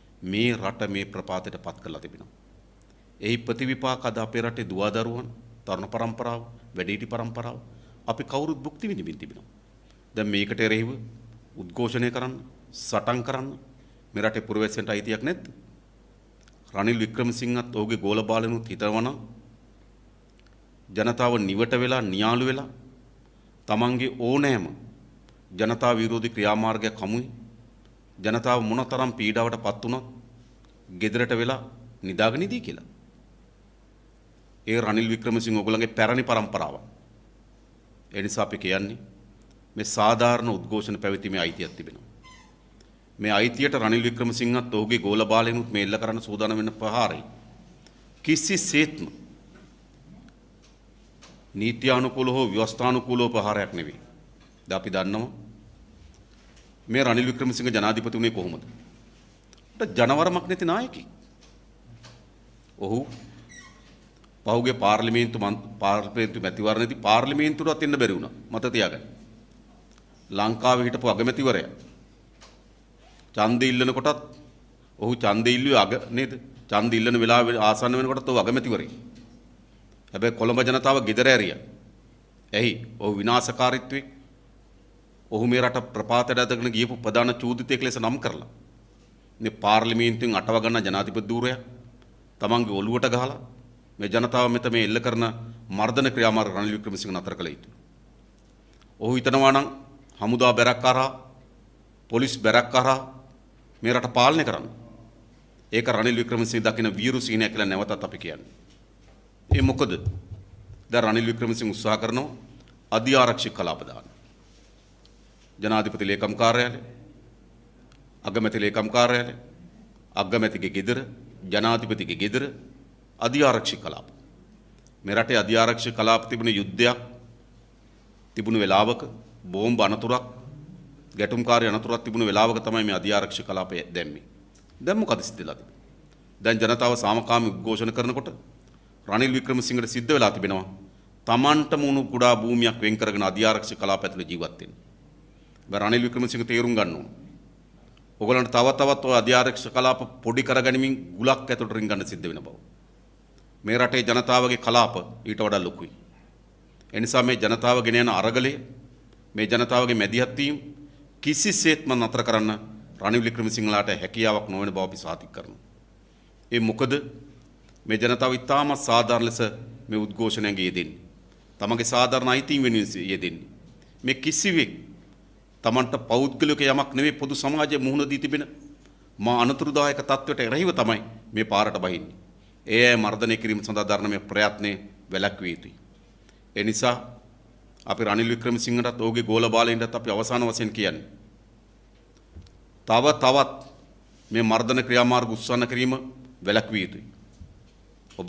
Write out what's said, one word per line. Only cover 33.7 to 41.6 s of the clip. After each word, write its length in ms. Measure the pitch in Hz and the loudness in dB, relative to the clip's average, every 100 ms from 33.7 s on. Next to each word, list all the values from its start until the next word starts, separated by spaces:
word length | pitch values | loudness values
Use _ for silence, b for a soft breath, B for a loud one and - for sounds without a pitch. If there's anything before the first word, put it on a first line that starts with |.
| _ _ _ _ _ _ _ _ - | _ _ _ _ _ _ _ _ -16
ඒ 160 | - 113 | -2 0
රනිල් 280 | 107 107 113 | 2 0 0
වික්‍රමසිංහ 500 | 113 120 113 113 107 | -2 0 -2 0 -2
ඔයගොල්ලන්ගේ 300 | 101 110 113 | 0 0 -2
පැරණි 340 | - 110 123 | 2 2 2
පරම්පරාවක්. 600 | 123 113 104 95 76 67 - - - - - _ _ _ _ _ _ - _ | 2 0 0 -6 -6 -10 -18 -20 -20 -20 -20 _ _ _ _ _ _ -20 _
ඒ 120 | 98 | -8
නිසා 220 | 101 - | -6 -2
අපි 140 | 101 101 | -4 -2
කියන්නේ 400 | 92 95 101 120 - - - - - - _ 110 | -2 -2 -2 -10 -18 -20 -20 -20 -20 -20 _ -8
මේ 80 | 104 | -6
සාධාරණ 640 | - 107 113 120 120 117 | 2 4 6 4 4 0
උද්ඝෝෂණ 480 | 98 113 107 101 98 | -4 -4 -6 -4 -6
පැවැත්මේ 420 | 101 98 98 95 | -4 -4 -4 -4
අයිතියක් 320 | 85 82 | -4 -4